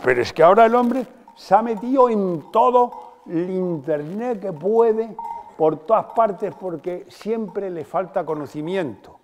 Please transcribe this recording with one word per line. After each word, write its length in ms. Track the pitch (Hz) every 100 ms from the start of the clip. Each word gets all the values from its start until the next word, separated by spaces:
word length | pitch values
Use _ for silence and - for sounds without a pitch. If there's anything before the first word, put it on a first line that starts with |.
pero 180 | 123 123
es 100 | 117
que 100 | -
ahora 240 | 160 202 226
el 80 | 240
hombre 280 | 240 254 240 - -
se 200 | - -
ha 80 | 196
metido 460 | 233 214 240 269 247
en 440 | 214 190 170 -
todo 680 | - 254 247 240 - - - -
el 240 | 170 180
internet 920 | 190 180 165 139 151 147 202 247 220
que 120 | 196
puede, 640 | 156 180 226 233 220 226 190 - - - -
por 220 | 160 156
todas 280 | - 220 165
partes, 420 | - 226 180 196
porque 520 | - 185 160 180 180 -
siempre 640 | - 202 226 214 202 190
le 140 | 170
falta 400 | 139 165 185 190
conocimiento 960 | 156 151 143 151 156 190 151 101 - -